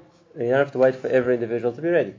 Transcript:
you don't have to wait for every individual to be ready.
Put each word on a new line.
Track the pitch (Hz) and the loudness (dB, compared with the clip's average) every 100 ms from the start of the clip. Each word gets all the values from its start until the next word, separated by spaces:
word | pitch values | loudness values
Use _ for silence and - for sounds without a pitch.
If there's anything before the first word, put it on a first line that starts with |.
| - _ _ 160 | -20 _ _ -6
you | 120 | 0
don't | 135 | 0
have | 139 | 0
to | 127 | 2
wait | 131 127 | 2 2
for | - | 0
every | 127 123 | 2 2
individual | 123 113 117 120 | 0 -2 -2 -4
to | 120 | -4
be | 165 | 0
ready. | 170 104 | 0 0